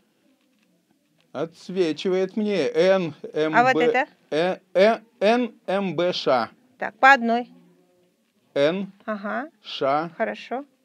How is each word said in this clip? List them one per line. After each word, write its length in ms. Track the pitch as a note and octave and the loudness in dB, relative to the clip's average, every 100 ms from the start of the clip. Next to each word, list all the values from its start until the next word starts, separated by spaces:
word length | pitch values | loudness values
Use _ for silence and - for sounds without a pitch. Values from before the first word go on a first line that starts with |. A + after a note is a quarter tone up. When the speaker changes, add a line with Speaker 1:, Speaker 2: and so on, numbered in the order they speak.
| _ _ _ _ _ _ _ _ _ _ _ _ _ | _ _ _ _ _ _ _ _ _ _ _ _ _
Speaker 1:
Отсвечивает 1040 | B2 E3 - - F#3 E3 D3+ F#3+ F#3 F#3 A3 | -10 -10 -10 -10 -2 -2 -2 -2 -2 -2 -2
мне 320 | G#3 G3 C3 | -2 -2 0
Н 460 | D#3 F#3 F#3+ E3 - - | 2 4 4 0 -8 -8
М 200 | D#3 D#3 | -4 0
Б. 60 | G#3+ | 2
Speaker 2:
А 40 | B3+ | 2
вот 100 | B3 | 2
это? 240 | A#3+ B3 D4+ _ - | 2 0 -2 _ -6
Speaker 1:
Э, 280 | D3+ F3+ - _ | -2 -2 -4 _
э, 240 | F3+ G#3 A3 - - | 4 4 2 -6 -2
Н 320 | G3 A#3+ A#3+ - - | 0 2 -2 -8 -4
М 300 | G3 F#3+ D#3 | -4 -2 -2
Б 160 | F3+ | -2
Ш. 380 | F3+ D#3 B2+ A2+ _ _ - | -2 0 0 0 _ _ -10
Speaker 2:
Так, 160 | - - | -10 4
по 140 | C4 | 6
одной. 360 | C4+ A#3 A#3 A#3 - _ _ _ _ _ _ _ _ _ | 6 2 -2 -4 -18 _ _ _ _ _ _ _ _ _
Speaker 1:
Н, 380 | C#3 D3 F#3+ G3 - | -2 0 0 -8 -14
Speaker 2:
Ага. 440 | - G#3 G3+ A3 D#4 _ | -12 -10 -8 -10 -10 _
Speaker 1:
Ш, 480 | - - C3+ D3 E3+ E3 | -16 -4 -2 -2 -4 -6
Speaker 2:
Хорошо. 480 | G#3+ G#3+ - B3 C#4+ _ | -6 -6 -10 -12 -12 _